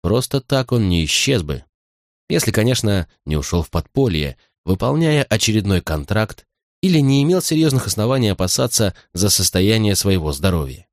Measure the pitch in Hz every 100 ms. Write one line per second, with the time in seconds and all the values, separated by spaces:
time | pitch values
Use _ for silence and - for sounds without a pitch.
0 | - 117 - 139 - 135 131 123 101 87
1 | 78 - - 127 73 69 - _ _ _
2 | _ _ _ - - 113 113 123 107 98
3 | 82 _ - 76 69 87 78 85 - -
4 | 131 80 71 - _ _ - 196 117 147
5 | 165 151 135 110 - 107 101 92 - 78
6 | 71 107 110 - _ _ _ _ 190 165
7 | 139 139 143 185 - 156 160 131 101 107
8 | 110 135 110 92 90 - 127 - 104 -
9 | _ 87 101 - 92 92 98 110 104 95
10 | 101 95 78 71 92 85 69 65 _